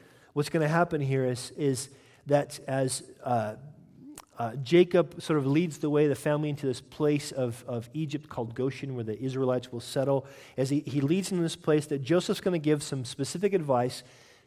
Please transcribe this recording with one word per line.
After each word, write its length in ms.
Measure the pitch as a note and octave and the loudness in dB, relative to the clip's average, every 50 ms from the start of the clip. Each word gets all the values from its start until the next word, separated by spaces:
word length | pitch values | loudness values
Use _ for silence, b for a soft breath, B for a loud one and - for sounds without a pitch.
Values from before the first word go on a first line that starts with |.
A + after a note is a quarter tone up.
| B B B B B B B | B B B B B B B
what's 160 | D3 D3 - | -2 -2 0
gonna 200 | - E3 D#3 D3 | 2 2 2 4
happen 320 | D#3+ E3+ F3 F3 E3+ D3 | 4 4 2 2 0 -2
here 240 | C#3 C3+ C3+ C3 C3 | 0 0 0 2 2
is, 280 | B2+ B2 A#2+ - - - | 0 -2 -4 -6 -10 -6
is 360 | - D3+ C#3 C3 A#2+ - - b b b b b b b | 0 0 2 2 0 -2 -8 b b b b b b b
that 320 | C#3+ C#3+ C#3+ C#3+ - - - - | 2 2 2 2 0 -6 -12 -6
as, 360 | - C3 C3+ C3+ B2+ - - - - - - - | -4 -2 0 0 0 -2 -4 -8 -12 -16 -8 -2
uh, 340 | C3 B2 A#2 G#2+ G#2+ A2 C3 C#3 D3+ - - - - - - - C#4+ D4+ - - _ _ - | 0 0 0 0 -2 -6 -10 -14 -18 -20 -20 -20 -20 -20 -20 -20 -20 -20 -20 -20 _ _ -6
uh, 180 | A#2+ A2+ A#2 | -6 -6 -6
Jacob 680 | C#3 C3 A#2 E3+ F3 F3 F3 F#3+ F3 E3 E3+ - F3 - | -6 0 4 6 6 6 6 6 2 2 2 -2 -8 -2
sort 160 | - D#3+ D3+ | 0 0 2
of 80 | C3 | 2
leads 320 | C3+ C#3 D#3+ F3+ E3 C#3 - | 2 4 2 2 0 -2 -4
the 100 | D#3+ D3+ | -2 0
way, 200 | D3 D3 D#3 D3 | 2 4 4 4
the 60 | C3 | 2
family 340 | - - D#3 D3 D3 D3+ D3+ | 0 0 0 0 0 0 -2
into 180 | C#3+ C#3+ C#3+ | -4 -2 -2
this 140 | C3 B2 - | -4 -4 -4
place 500 | - - - - D3+ D3 D3 C#3 - - | -6 -12 -4 0 2 2 2 2 -2 -4
of, 340 | - C3+ B2+ A#2+ A#2 - - - | -4 -4 -2 -2 -4 -6 -8 -8
of 200 | B2 A#2 A2+ - - | -6 -6 -8 -6 -6
Egypt 360 | D#3 D#3+ C#3 D3+ C#3+ - - | -6 -6 -4 -6 -8 -8 -8
called 260 | - - A#2 A2+ A#2 | -8 -6 -6 -6 -4
Goshen, 400 | B2+ B2+ C#3 C3 - C#3+ C#3 C3 | -4 -4 -4 -4 -6 -8 -8 -6
where 100 | B2 A2 | -6 -6
the 160 | A2 G#2+ G#2 | -6 -6 -4
Israelites 500 | C3+ C3 B2+ C3 C3+ B2+ B2 B2 A#2+ - | -4 -4 -2 0 2 2 2 0 -2 -6
will 100 | - A#2 | -10 -10
settle. 460 | - - - C#3+ C3 C#3 C#3 C3+ C3+ B B B B B B | -8 -4 -2 0 2 2 2 0 0 B B B B B B
As 140 | B C3 C3 | B 0 0
he, 100 | D#3 D3+ | 0 0
he 200 | - - B2 D3 | -2 -2 -2 0
leads 280 | C3+ C#3 E3+ G3 F3+ - | 2 2 2 2 0 0
them 100 | F#3+ F3 | 0 0
to 40 | E3+ | 0
this 140 | E3 - | -2 -4
place, 300 | - - - D3+ D#3 D3 | -2 2 2 4 4 2
that 140 | - D3 C#3 | 0 -2 -2
Joseph's 400 | C3 A#2+ E3+ F3+ - - G3 - | 0 2 2 2 2 0 -2 -2
gonna 180 | - G3 F3+ E3 | 0 0 0 2
give 240 | C#3+ D3+ D3+ D3 D3 | 2 2 2 2 0
some 220 | - C#3+ C3+ A#2+ | -2 -6 -6 -6
specific 480 | - - - C#3 - - E3+ G#3 G3 G3+ | -6 -6 -6 -6 -6 -2 -2 0 2 2
advice 500 | F#3 D3+ C#3+ C3 A#2+ B2 B2+ - - - b b b b b b b b | 2 2 2 2 2 2 0 -2 -6 -14 b b b b b b b b